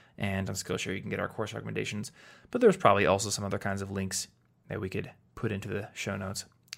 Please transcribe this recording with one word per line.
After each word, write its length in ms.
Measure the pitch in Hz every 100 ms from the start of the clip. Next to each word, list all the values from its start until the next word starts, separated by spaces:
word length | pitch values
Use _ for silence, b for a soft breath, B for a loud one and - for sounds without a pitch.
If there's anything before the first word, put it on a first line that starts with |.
| b b
and 320 | 101 98 98
on 60 |
Skillshare, 400 | 95 - - -
you 60 | 95
can 100 | 104
get 80 | 101
our 80 | 98
course 240 | - 104
recommendations. 600 | 110 110 104 104 104 107 B B B B
But 100 | 240
there's 160 | 240 -
probably 280 | - 101 85
also 220 | 98 107
some 140 | 107
other 140 | 101 98
kinds 240 | 101 98
of 80 | 98
links 380 | 98 95 - - _ _ _ -
that 120 | 98
we 80 | 95
could 220 | 95 - - _
put 160 | - 113
into 160 | 101 101
the 200 | 101 98
show 240 | - - 98
notes. 280 | 98 - - _ -